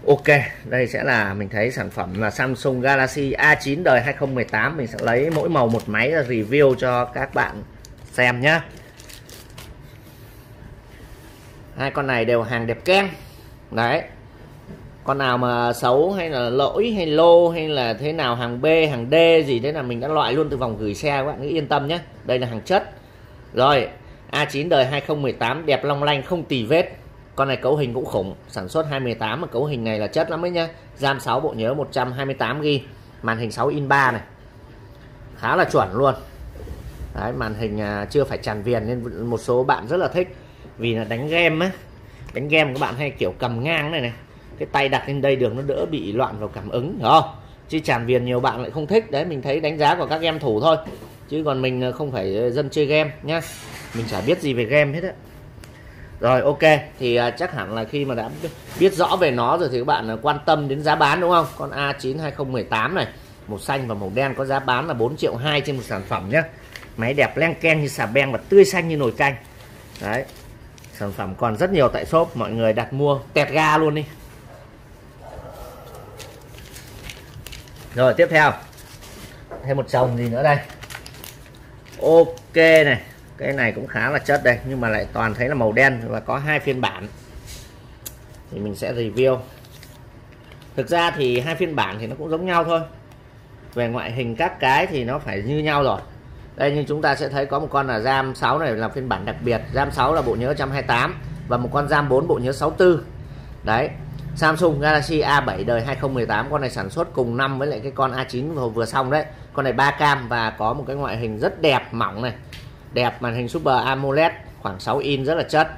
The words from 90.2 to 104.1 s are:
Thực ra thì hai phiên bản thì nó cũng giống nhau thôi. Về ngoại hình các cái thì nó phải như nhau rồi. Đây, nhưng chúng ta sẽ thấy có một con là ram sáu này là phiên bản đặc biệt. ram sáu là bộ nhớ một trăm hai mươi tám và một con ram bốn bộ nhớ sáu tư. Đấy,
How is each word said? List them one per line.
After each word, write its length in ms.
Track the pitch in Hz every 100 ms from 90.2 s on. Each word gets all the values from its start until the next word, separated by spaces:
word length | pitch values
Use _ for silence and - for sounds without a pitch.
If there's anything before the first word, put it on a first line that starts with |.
| - - - - - -
Thực 120 | 123
ra 220 | 170 170
thì 300 | 151 131 123
hai 140 | 143
phiên 220 | 165 175 143
bản 200 | 95 104
thì 60 | 113
nó 80 | 131
cũng 120 | 156
giống 160 | 160 185
nhau 180 | 170
thôi. 160 | 165 165 151 - - - - - - - -
Về 140 | 120 117
ngoại 240 | 120 80
hình 240 | 120 117 113
các 240 | 131 -
cái 260 | 131 139 185
thì 180 | 151
nó 140 | 117 143
phải 240 | 143 98
như 160 | 110 147
nhau 240 | 151 143
rồi. 180 | 135 95 - - - - - -
Đây, 160 | 143
nhưng 120 | 147 143
chúng 160 | 147
ta 120 | 151
sẽ 140 | 135 139
thấy 180 | 139 139
có 120 | 143
một 100 | 147
con 160 | 139 135
là 140 | 110
ram 340 | 120 135 131
sáu 240 | 127 127 143
này 140 | 156
là 160 | 110 113
phiên 200 | 139 127
bản 160 | 95
đặc 120 | 104 -
biệt. 160 | 117 113 -
ram 160 | 123 143
sáu 240 | 135 131
là 80 | 160
bộ 120 | 127
nhớ 140 | 110 123
một 60 | 147
trăm 140 | 135
hai 120 | 139
mươi 60 | 131
tám 260 | 120 147 180 - - -
và 80 | 135
một 120 | 120
con 160 | 139 143
ram 200 | 147 143
bốn 180 | 131 170
bộ 80 |
nhớ 180 | 120 123
sáu 180 | 131 147
tư. 340 | 156 180 156 - - - - - -
Đấy, 240 | 107 113 147 - -